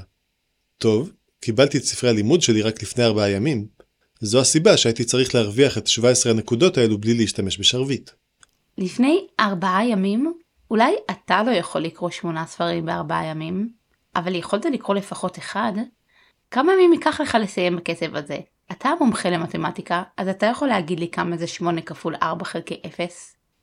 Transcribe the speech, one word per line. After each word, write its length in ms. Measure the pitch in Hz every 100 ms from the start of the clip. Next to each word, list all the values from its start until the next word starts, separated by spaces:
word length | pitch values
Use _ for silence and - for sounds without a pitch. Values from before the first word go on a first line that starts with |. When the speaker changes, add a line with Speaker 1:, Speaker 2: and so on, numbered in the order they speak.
| 95 _ _ _ _ _ _ -
Speaker 1:
"טוב, 340 | 113 107 160 - _ _
קיבלתי 380 | - 113 143 143
את 60 |
ספרי 260 | - - 123
הלימוד 320 | 110 107 170
שלי 200 | - 107
רק 220 | 110 -
לפני 200 | 104 123
ארבעה 260 | 117 107 101
ימים. 380 | 98 135 120 104 _ _ _ _ _
זו 200 | 104 123
הסיבה 360 | 127 160 202 160
שהייתי 260 | 117 117
צריך 320 | 117 127 131 120
להרוויח 420 | 104 107 139 110
את 100 | -
שבע 220 | - 120
עשרה 220 | 123 120
הנקודות 460 | 113 - 117 180 -
האלו 200 | 113 104
בלי 160 | 110
להשתמש 460 | 120 104 - 98 98
בשרביט." 500 | 98 123 135 127 - - _ _ _ _ _ -
Speaker 2:
"לפני 500 | 185 - 262 370 - -
ארבעה 460 | 214 190 185 185 240
ימים? 480 | 202 196 214 311 339 _ _ -
אולי 240 | 220 254 415 -
אתה 320 | 185 - 185
לא 80 | 233
יכול 300 | 202 170 156
לקרוא 280 | 160 - 170
שמונה 360 | - 170 160 165
ספרים 400 | - 170 170 165
בארבעה 400 | 175 156 165 160
ימים, 440 | 156 160 185 226 - _ _ _ 185
אבל 200 | 170 175
יכולת 300 | - 208 330
לקרוא 300 | 240 - 196
לפחות 420 | 196 - 185 -
אחד? 360 | - 202 226 202 247 _ _ _ _ _ _
כמה 220 | 247 320
ימים 200 | 381 359
ייקח 280 | 320 311 302
לך 160 | 294 226
לסיים 340 | 208 - 180 175
בקצב 400 | 170 165 160 -
הזה? 220 | 147 143 - _ -
אתה 220 | 175 269 349
מומחה 300 | 254 226 185
למתמטיקה, 720 | 175 170 165 160 - - 175 185 -
אז 100 | 190
אתה 180 | 190 214
יכול 220 | 247 285
להגיד 320 | 202 156 165
לי 80 | 170
כמה 300 | - 175 170
זה 100 | 170
שמונה 340 | - 175 165
כפול 340 | 165 156 170 -
ארבע 240 | 160 165 185
חלקי 360 | 170 - - 170
אפס?" 500 | - 175 - - _ _ _